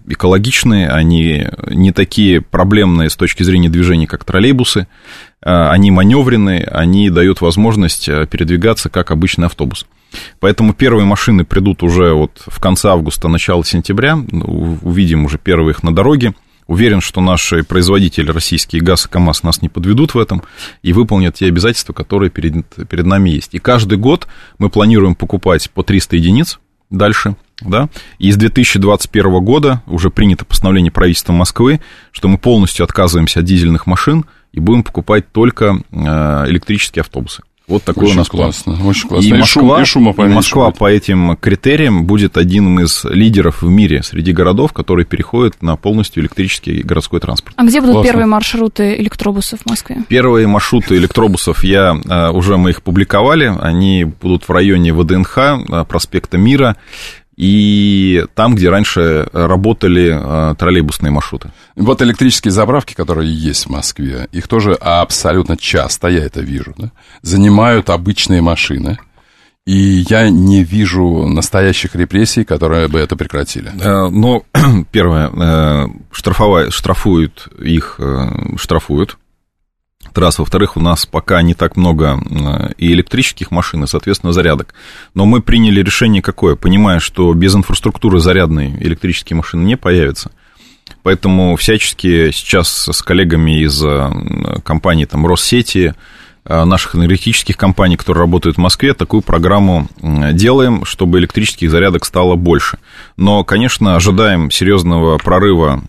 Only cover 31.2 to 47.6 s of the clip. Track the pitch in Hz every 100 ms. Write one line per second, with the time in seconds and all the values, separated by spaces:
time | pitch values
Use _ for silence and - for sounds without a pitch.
31.2 | - 87 90 - 123 151 - - _ -
32.2 | 95 98 123 113 92 - 85 - 90 85
33.2 | 80 87 87 92 85 82 - 90 - 160
34.2 | - _ _ - 85 120 - - 82 107
35.2 | - 107 120 - 104 95 - 80 76 78
36.2 | 76 71 71 87 - 104 - 85 76 67
37.2 | 60 - _ _ - 101 - - 104 92
38.2 | 85 80 78 73 - 82 98 98 - 87
39.2 | 104 123 131 151 131 147 135 139 113 101
40.2 | 101 101 90 139 117 - 101 104 - 92
41.2 | 87 85 - 98 135 151 147 95 85 104
42.2 | 98 - 87 98 98 90 82 - - 95
43.2 | 113 98 82 - 85 98 98 73 - 82
44.2 | 85 85 90 98 151 - 82 87 85 85
45.2 | - 120 117 - 82 80 101 107 104 -
46.2 | 76 - 95 - - 76 82 80 - 85
47.2 | - - - -